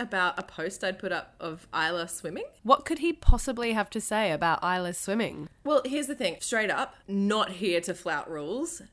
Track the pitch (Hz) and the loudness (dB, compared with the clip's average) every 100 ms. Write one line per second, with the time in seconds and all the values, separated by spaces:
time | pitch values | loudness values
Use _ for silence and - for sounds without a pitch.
0 | 233 190 180 - - - 160 - 196 190 | -4 0 0 0 -8 -6 -6 -4 -4 -4
1 | 196 170 - - 165 165 - - 160 175 | -4 -6 -8 -10 -10 -10 -6 -2 0 0
2 | 170 - 165 190 539 - 214 - - 320 | -4 -6 -8 -8 -10 -4 4 4 4 -2
3 | 320 330 - 233 - 240 233 220 202 220 | 0 2 8 8 8 -2 0 0 -2 -4
4 | - 214 208 151 170 160 175 180 180 175 | -2 0 2 2 2 2 0 0 -2 -4
5 | - 208 196 - 151 - - 294 262 285 | -2 0 0 -4 -12 -8 2 2 2 -2
6 | 269 285 202 - - 226 214 147 - - | -4 -2 -2 -2 -4 -2 0 0 -2 -6
7 | - 196 196 214 208 185 196 170 175 175 | -4 0 2 2 0 -2 0 0 0 -6
8 | 175 151 - 156 147 226 330 - 196 | -4 -4 -4 -6 -4 -4 -6 -8 -14